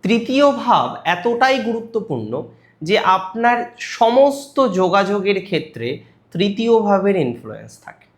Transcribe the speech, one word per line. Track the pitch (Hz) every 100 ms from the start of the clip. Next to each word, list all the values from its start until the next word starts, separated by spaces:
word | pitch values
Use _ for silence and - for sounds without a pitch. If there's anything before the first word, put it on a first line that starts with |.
তৃতীয় | 180 226 233 262 285
ভাব | 254 240 180 123 - 160
এতটাই | 175 233 240 262 269
গুরুত্বপূর্ণ | 220 233 226 220 - 131 107 127 - - _ _
যে | 156 -
আপনার | 180 190 226 226 240 240 240 -
সমস্ত | - - 233 247 285 277 - - 254
যোগাযোগের | 185 185 196 196 208 190 196 180
ক্ষেত্রে | 165 - 120 117 147 - _ _
তৃতীয় | - 202 202 226 226
ভাবের | 208 196 202 190
ইনফ্লুয়েন্স | 131 117 107 104 113 -
থাকে। | - - _